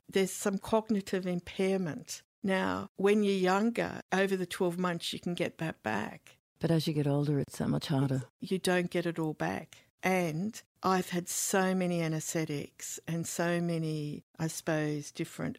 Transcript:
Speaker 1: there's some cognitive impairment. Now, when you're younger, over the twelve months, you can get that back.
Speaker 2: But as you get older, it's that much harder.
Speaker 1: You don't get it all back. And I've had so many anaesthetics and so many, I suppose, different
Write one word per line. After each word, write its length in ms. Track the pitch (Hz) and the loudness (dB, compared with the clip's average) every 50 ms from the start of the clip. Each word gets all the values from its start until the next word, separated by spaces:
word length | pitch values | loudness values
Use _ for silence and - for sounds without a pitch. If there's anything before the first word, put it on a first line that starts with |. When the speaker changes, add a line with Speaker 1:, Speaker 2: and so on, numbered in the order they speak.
| _ - | _ -2
Speaker 1:
there's 240 | - 196 190 185 | 2 2 2 2
some 260 | - - - 208 196 190 | 0 -2 -2 0 0 -2
cognitive 640 | - - 226 220 220 - 220 196 190 - 202 185 190 180 | 0 2 2 2 2 2 0 0 0 0 -2 -2 0 0
impairment. 920 | 180 175 - - - - 190 190 196 190 185 160 - - - - - - - _ _ _ - | -2 -4 -4 -6 -4 0 0 2 2 2 0 -2 -4 -6 -8 -12 -12 -14 -14 _ _ _ -2
Now, 460 | 196 190 190 190 190 180 190 196 - _ | 0 2 2 2 0 0 -2 -4 -6 _
when 280 | - 190 202 208 214 208 | 2 4 4 6 6 6
you're 100 | 196 196 | 4 4
younger, 680 | 190 185 180 190 196 220 233 233 - 170 - - - - - | 4 4 4 4 4 4 2 2 0 -2 -2 -4 -8 -6 -2
over 260 | 190 190 196 190 190 185 | 2 2 2 4 2 0
the 80 | 180 | -2
twelve 320 | - - - 190 175 170 180 | -2 -2 0 0 0 0 0
months, 360 | 185 180 170 170 - - - | 0 0 -2 -2 -4 -6 -6
you 60 | - | -6
can 140 | - 180 175 | -4 -4 -2
get 240 | - 170 - - - | -2 -2 -2 -2 -4
that 240 | 165 160 - _ | -6 -6 -6 _
back. 560 | - 107 107 - - - - - _ - - _ _ _ _ - | -4 -4 -2 -2 -4 -6 -8 -14 _ -20 -20 _ _ _ _ -2
Speaker 2:
But 100 | - 151 | 0 2
as 180 | 165 160 - 165 | 2 2 2 2
you 60 | 151 | 2
get 140 | 151 139 143 | 2 2 4
older, 320 | 143 143 147 147 147 139 | 4 2 2 2 2 2
it's 180 | 127 - - - | 0 -2 -2 -2
that 120 | - - | -2 0
much 180 | 143 147 - - | 0 0 0 0
harder. 360 | 143 131 139 131 131 127 123 - _ _ | 2 2 2 2 0 -2 -4 -6 _ _
Speaker 1:
You 200 | - - - 175 | -6 -4 -2 -2
don't 320 | - - 180 180 175 175 | 0 2 2 2 2 0
get 160 | - 175 170 170 | 0 -2 0 0
it 100 | 165 170 | -2 -2
all 160 | 160 156 151 | -2 -2 -2
back. 440 | - 160 90 - - 160 - - - - _ _ _ - | -2 -2 -4 -4 -4 -8 -12 -16 -20 -20 _ _ _ 0
And 580 | 185 190 180 175 165 151 160 196 220 - - - _ _ _ - | 0 2 2 2 0 -2 -2 -4 -4 -6 -10 -14 _ _ _ 0
I've 260 | 185 190 185 180 - | 2 2 2 2 0
had 180 | 180 175 175 - | -2 -4 -2 -2
so 460 | - - - - - 190 185 185 185 | -4 -4 -2 2 2 4 4 4 2
many 280 | 185 180 175 175 170 | 2 2 2 0 0
anaesthetics 1000 | 165 160 160 156 - - - 170 160 151 147 143 - - _ - - - - - - - | 0 0 0 -2 -2 -2 -2 -2 -2 -2 -2 -4 -6 -8 _ -14 -12 -12 -12 -10 -8 -6
and 200 | 165 170 165 - | -4 -4 -4 -4
so 320 | - - 170 175 175 170 | -2 0 0 2 2 2
many, 640 | 170 170 165 160 160 156 156 151 147 147 147 - - _ _ - | 0 0 0 0 -2 -2 -2 -2 -4 -6 -6 -8 -12 _ _ -4
I 80 | 160 160 | -4 -4
suppose, 640 | - - - 170 156 151 151 151 151 147 147 - | -4 -4 -2 0 0 2 2 0 -2 -2 -6 -8
different 460 | - - 165 - - - 156 156 - | -6 -6 -6 -6 -6 -6 -6 -6 -6